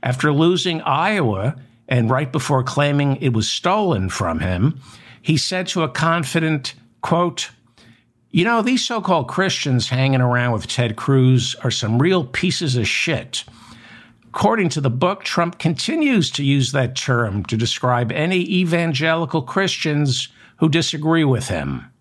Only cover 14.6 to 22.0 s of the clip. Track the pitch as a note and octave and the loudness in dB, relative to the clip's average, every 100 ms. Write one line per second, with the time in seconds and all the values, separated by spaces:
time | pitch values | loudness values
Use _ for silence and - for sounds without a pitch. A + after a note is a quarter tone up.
14.6 | F3 D#3 C3 A#2+ F3+ G3+ - - E3+ - | 0 0 -2 0 -2 -2 -4 -2 -2 -2
15.6 | - C#3+ - D#4+ D4 A#3 D3+ - C#3 C#3 | -4 -2 -4 0 2 2 0 0 0 2
16.6 | B2 C#3+ B2+ C3 - A#2+ A2+ G2+ G2 A2+ | 2 0 -2 -4 0 0 0 -2 -2 -2
17.6 | A2+ - B2+ B2 A#2+ - D#3+ F#3 F3 F3+ | -2 -2 0 0 0 -2 0 0 0 0
18.6 | F3+ E3+ E3 C3+ D#3+ E3 D#3+ E3 C3+ - | 2 0 0 0 0 0 0 -2 -2 -2
19.6 | F#3+ - D#3+ D3 D3 B2+ - _ - _ | -2 -2 -2 2 2 0 -4 _ -20 _
20.6 | D#3+ D#3 D#3 D#3 D3+ E3 D3+ A#2+ - F2 | 2 2 0 -2 2 4 4 2 0 -4
21.6 | C#2 C2 - _ | -4 -6 -8 _